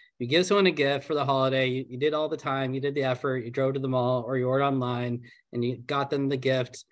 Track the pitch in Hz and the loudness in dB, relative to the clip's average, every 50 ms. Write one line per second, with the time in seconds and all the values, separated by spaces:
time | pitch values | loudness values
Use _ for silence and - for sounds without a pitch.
0 | - _ _ _ 123 120 135 165 180 - 202 202 196 185 165 147 143 139 139 139 | -20 _ _ _ -4 2 2 2 4 4 4 4 4 4 4 4 2 2 0 0
1 | 139 - 160 147 139 131 139 135 131 131 131 131 131 131 127 131 131 - 127 123 | -2 -2 -2 0 0 2 2 2 2 2 2 2 2 2 0 -2 -4 -6 -6 -2
2 | 135 156 151 151 156 151 156 143 - 147 135 135 135 131 131 135 131 143 139 143 | 0 0 0 0 0 -2 -4 -4 -4 -4 -2 -2 -2 -2 -2 -2 -2 -2 -2 0
3 | 135 131 127 127 - 139 131 131 113 120 120 135 135 135 135 139 135 135 131 127 | 0 0 0 -2 -2 -2 -2 -2 -4 -4 -2 0 0 0 0 0 -2 0 0 2
4 | 123 123 127 127 117 113 135 131 123 127 131 135 139 139 135 135 127 123 123 120 | 2 2 2 0 0 -2 -2 0 0 2 2 2 2 2 2 0 0 -2 -2 -2
5 | 123 123 120 120 120 120 - - _ _ - 120 120 123 127 123 120 - 147 139 | -2 -2 -4 -6 -8 -12 -20 -20 _ _ -6 -4 -2 -2 -4 -4 -6 -4 -2 -2
6 | 139 139 147 139 139 135 139 131 127 135 131 131 127 127 - - - _ | -2 0 -2 -2 0 0 -2 0 0 0 2 2 0 -2 -6 -14 -20 _